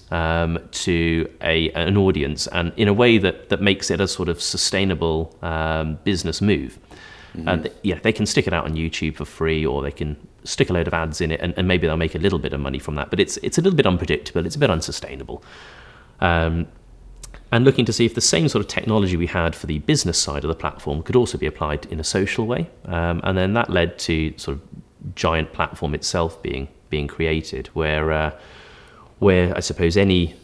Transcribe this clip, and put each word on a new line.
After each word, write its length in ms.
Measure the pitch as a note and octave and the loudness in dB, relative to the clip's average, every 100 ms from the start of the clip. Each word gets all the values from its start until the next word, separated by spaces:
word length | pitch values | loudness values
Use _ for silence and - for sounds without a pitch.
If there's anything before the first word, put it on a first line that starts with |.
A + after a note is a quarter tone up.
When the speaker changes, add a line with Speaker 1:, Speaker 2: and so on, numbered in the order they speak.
| - | -6
Speaker 1:
um, 480 | E2+ E2 E2 E2 E2 - | -2 0 0 0 -2 -6
to 560 | - - E2+ E2 E2 - - | -6 0 2 2 0 -2 -4
a, 300 | D#2+ E2 D#2+ | 0 2 0
an 260 | E2 E2 G2+ | 0 2 4
audience, 480 | F#2+ E2 C#2 D2+ - | 4 2 0 -4 -4
and 240 | F2+ E2+ - | -2 -2 2
in 100 | G#2 | 2
a 60 | |
way 240 | G2+ B2 A2+ | 6 6 6
that, 320 | F#2 - - | 4 -2 -4
that 120 | F#2+ | 0
makes 280 | G2 F#2+ - | 2 0 0
it 100 | F2 | 0
a 80 | F#2+ | 0
sort 220 | - F2 | -2 -2
of 100 | E2 | -2
sustainable, 960 | - F#2+ - F#2+ G2 D#2+ E2 D#2+ E2 - | -4 -2 -2 0 0 0 0 0 -2 -8
um, 560 | E2 D#2+ D#2+ D#2+ D#2 D#2 | -6 -2 -2 -2 -2 -4
business 360 | - F2+ D#2+ - | -2 -2 -2 0
move. 360 | G2+ D#2+ C2 - - - - - - E2 | 2 2 -2 -12 -20 -20 -20 -20 -16 -6
Speaker 2:
Mm-hmm. 100 | E2 | -2
Speaker 1:
And 160 | F2 | 0
th-, 120 | - - | -2 -4
yeah, 160 | G2 E2+ | -4 0
they 100 | A#2 | 0
can 120 | A2 G#2+ | 2 2
stick 180 | - F#2 | 2 0
it 60 | |
out 120 | E2+ - | 0 -2
on 100 | D#2+ | -2
YouTube 400 | E2 - D#2 - | -4 -2 -4 -4
for 100 | D2 | -8
free, 400 | - D#2+ D#2 D2+ | -4 0 0 0
or 160 | C#2 | -2
they 80 | C#2 | -4
can 240 | - D2+ D2 - - - | -4 -6 -8 -14 -16 -4
stick 240 | - - | 0 2
a 40 | |
load 140 | F2+ E2 | 2 0
of 60 | E2+ | -2
ads 260 | D#2+ D#2 | -2 -2
in 100 | E2 | -2
it, 80 | D#2+ | -2
and, 120 | F2 F#2+ | -2 0
and 100 | F#2 | 2
maybe 180 | F2+ D#2+ | 2 2
they'll 100 | D#2+ | 0
make 160 | D#2+ D#2 | 0 0
a 40 | |
little 200 | F#2+ E2+ | 0 0
bit 140 | C#2 | -2
of 60 | C#2 | -4
money 180 | C2+ C2+ | -4 -6
from 160 | - D2 | -6 -6
that. 140 | - | -2
But 80 | F#2 | 0
it's, 180 | F#2+ - | -2 -2
it's 200 | - - | -4 0
a 40 | |
little 160 | F#3+ D#3 | 2 4
bit 80 | G2+ | 4
unpredictable. 580 | F2 E2 D2+ - E2+ E2+ | 2 0 -4 -2 -4 -4
It's 100 | - | 0
a 40 | |
bit 100 | C3 | 2
unsustainable. 760 | E2+ - - C#2+ C2+ B1 A#1 - - - - - - - - | 2 -2 -8 -10 -12 -12 -14 -16 -20 -20 -20 -20 -20 -16 -2
Um, 460 | F2 E2+ E2 E2 E2+ - - - - - - - - | 2 2 2 0 -4 -10 -20 -20 -20 -20 -20 -18 -2
and 140 | A#2 C3 | 4 6
looking 200 | C3+ A2+ | 6 2
to 80 | |
see 120 | G#2+ A#2 | 2 2
if 100 | - | 2
the 60 | |
same 260 | - E3 D3+ | 2 2 2
sort 140 | A2 G2+ | 2 0
of 20 | |
technology 480 | - A2+ G#2+ F#2+ E2+ | -2 2 2 2 2
we 120 | E2+ | 0
had 280 | F2+ E2 - | 0 0 -2
for 120 | D#2 | -4
the 100 | D2+ | -2
business 380 | - D3+ F2 - | 0 0 0 0
side 260 | - D2 | -2 -2
of 40 | D#2+ | -2
the 80 | D#2+ | -4
platform 480 | D#2 - D2+ D2+ | -6 -6 -6 -4
could 120 | - B2 | 2 4
also 220 | A#2 C#2 | 4 0
be 80 | D2+ | -4
applied 400 | - D2+ D2+ - | -2 -4 -4 -6
in 120 | E2 | -6
a 40 | |
social 440 | D#2 F#2+ G2 - A2 | -2 0 0 -2 -2
way. 200 | C3 E3 - - | -2 -6 -10 -6
Um, 360 | E2+ E2+ F2 | -2 0 0
and 140 | - F#2 | 0 0
then 160 | F#2 | 2
that 160 | A2+ - | 0 2
led 300 | F2 E2+ - | 2 0 -2
to 340 | - D#2+ D#2 - | -2 0 -2 -4
sort 200 | - C#2 | -8 -8
of 60 | - - - - F#2+ - | -10 -20 -20 -16 -14 -4
Giant 360 | E2+ D#2+ D2+ | 0 0 -2
platform 420 | - D#2+ - D2 | -4 -4 -4 -4
itself 480 | D2 - F2 E2 - | -4 -2 -2 -2 -4
being, 280 | - C2 C#2+ - - | -8 -8 -8 -14 -6
being 180 | D2+ C#2+ | -4 -4
created, 580 | - D#2+ D#2+ - C2 - | -2 0 0 -2 -8 -6
where, 360 | D#2+ D#2 D2+ D#2+ | -2 0 0 2
uh, 180 | D#2 D#2 - - - - - - - - - | 0 0 -4 -14 -20 -20 -20 -20 -20 -18 0
where 340 | G2+ F2+ F2 | 4 6 4
I 60 | - | 0
suppose 380 | - E2+ E2+ F#2+ | -4 0 2 4
any 360 | G2 F#2 D#2+ - | 4 4 2 -4